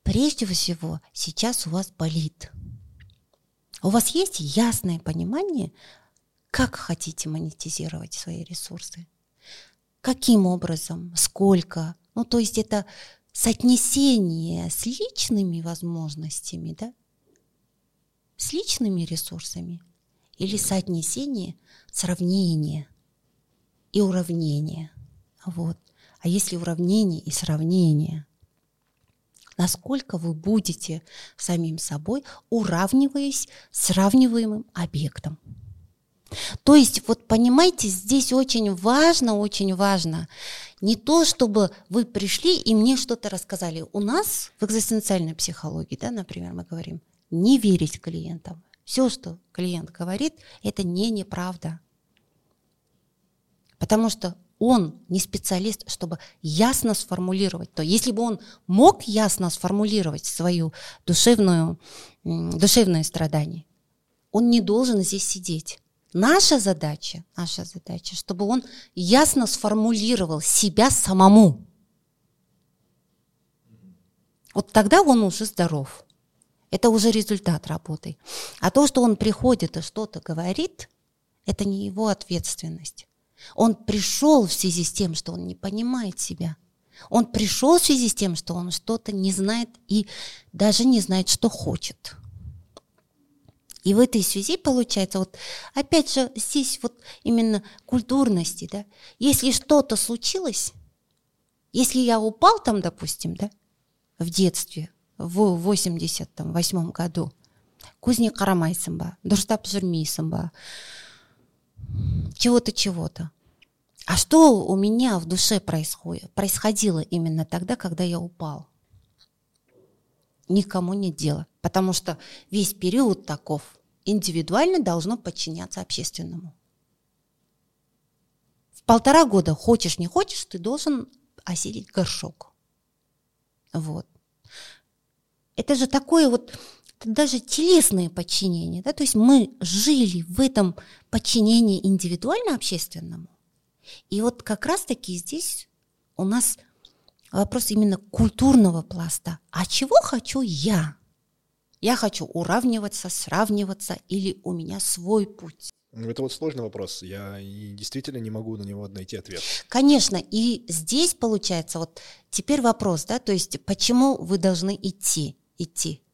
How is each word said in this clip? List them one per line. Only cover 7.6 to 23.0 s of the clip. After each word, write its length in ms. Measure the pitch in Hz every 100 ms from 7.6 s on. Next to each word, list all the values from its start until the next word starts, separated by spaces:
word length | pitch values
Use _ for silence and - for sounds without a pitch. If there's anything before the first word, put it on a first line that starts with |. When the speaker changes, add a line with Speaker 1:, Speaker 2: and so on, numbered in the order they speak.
| 160 160 160 160 165
Speaker 1:
свои 300 | - - 170
ресурсы? 640 | 165 170 - 170 - 170 170 _ _ _ - - _ _ _ _
Каким 460 | - 262 - 220 185
образом? 680 | 180 170 160 - 170 175
Сколько? 800 | 170 - - 196 185 - 170 160 165 _
Ну, 100 | -
то 140 | 233 240
есть 180 | 214 -
это 300 | 214 208 - - - _ _
соотнесение 1400 | - 233 226 247 247 - 277 277 240 180 165 165 170 170
с 160 | - 233
личными 760 | 262 466 - - 214 185 165
возможностями, 1120 | 165 165 170 165 156 147 156 - - 165 165
да? 200 | 160 226 _ _ _ _ _ _ _ _ _ _ _ _ _ _ -
С 160 | -
личными 480 | 320 440 - 220 180
ресурсами 800 | 165 165 - 170 - 175 175 175 _ _ _ _ _ _
или 200 | 190 202
соотнесение, 1000 | - 190 185 170 156 - 285 240 175 - _ _ _
сравнение 1000 | - 180 180 175 190 180 160 147 151 143 _